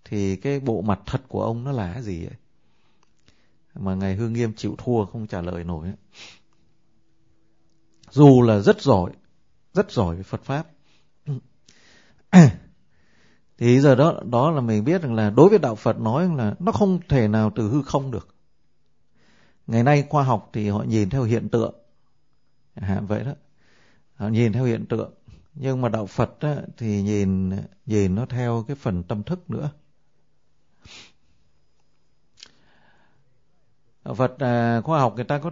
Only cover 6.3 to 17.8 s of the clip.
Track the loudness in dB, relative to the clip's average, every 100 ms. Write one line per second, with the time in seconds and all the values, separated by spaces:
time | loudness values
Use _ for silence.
6.3 | -20 _ _ _ _ _ _ _ _ _
7.3 | _ _ _ _ _ _ _ -6 8 10
8.3 | 10 8 6 4 2 4 2 2 -8 _
9.3 | _ _ _ _ -4 -4 -2 -2 -4 -10
10.3 | -12 -6 -8 -8 _ _ _ _ _ -12
11.3 | -12 _ _ -20 -20 -20 -20 _ _ 6
12.3 | 8 8 6 -14 _ _ _ _ _ _
13.3 | _ _ -2 4 6 6 6 4 0 -4
14.3 | 0 0 0 0 -2 0 -2 -2 -2 0
15.3 | 6 6 6 2 -2 -2 -2 -2 -2 -2
16.3 | -2 -4 -4 -4 0 0 0 0 0 2
17.3 | 2 0 -2 -2 -2